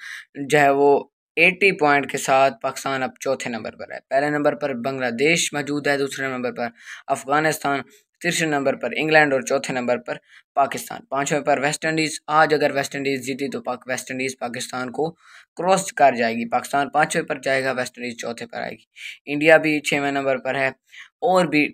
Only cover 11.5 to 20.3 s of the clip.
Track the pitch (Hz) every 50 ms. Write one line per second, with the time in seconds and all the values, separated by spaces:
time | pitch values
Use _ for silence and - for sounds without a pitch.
11.5 | 143 127 135 147 151 - - 160 156 160 156 151 156 - - - 151 156 160 147
12.5 | 151 139 147 139 131 139 135 - - 143 139 139 139 127 117 135 135 131 139 127
13.5 | 113 117 - 127 123 120 - 123 127 123 - - 131 127 131 131 127 - 120 120
14.5 | 117 127 120 - 131 127 127 127 120 143 151 170 - _ _ - - - - _
15.5 | _ - 170 185 190 180 185 - - - 143 135 123 117 120 113 113 117 117 117
16.5 | 120 123 - - - 143 139 135 - 147 156 156 - 170 - - 151 135 131 135
17.5 | 135 135 131 135 123 127 127 117 - 123 120 123 117 - - 117 117 - 120 117
18.5 | 117 113 117 - - - _ _ _ - - - - - _ 139 147 147 151 160
19.5 | 160 156 151 156 151 147 143 - 160 143 139 139 139 139 135 135